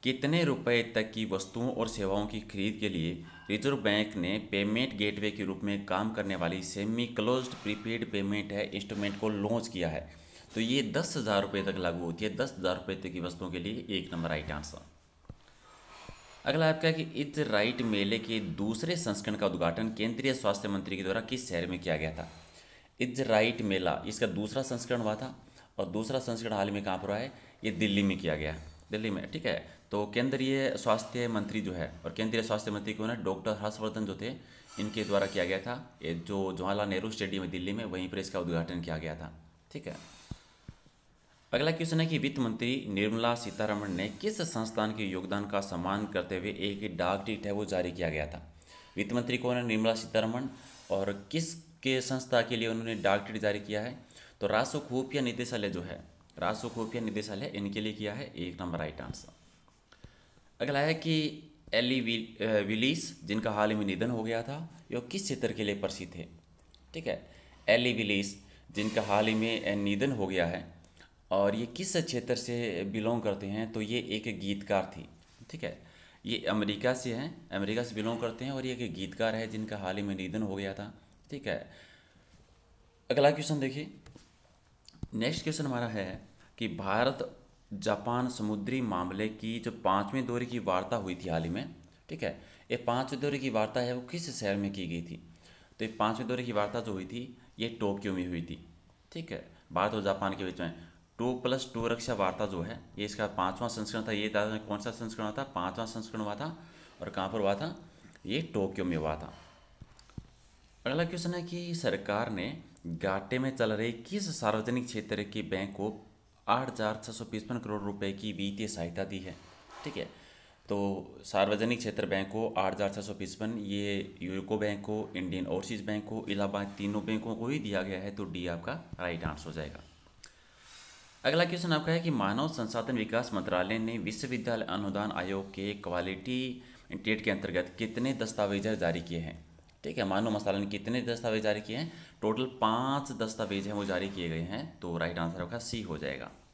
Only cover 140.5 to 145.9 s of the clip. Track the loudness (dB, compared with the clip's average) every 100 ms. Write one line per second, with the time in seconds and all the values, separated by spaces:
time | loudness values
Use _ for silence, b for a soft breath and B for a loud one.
140.5 | 2 0 -2 -2 -2 0 0 2 2 4
141.5 | 2 0 -4 -4 B B B 0 2 0
142.5 | 2 4 4 2 0 0 -2 -4 -2 0
143.5 | 0 0 -2 0 0 0 -2 -2 0 -2
144.5 | -4 -8 -8 -4 0 0 0 -2 -2 -4
145.5 | -4 -4 -4 -4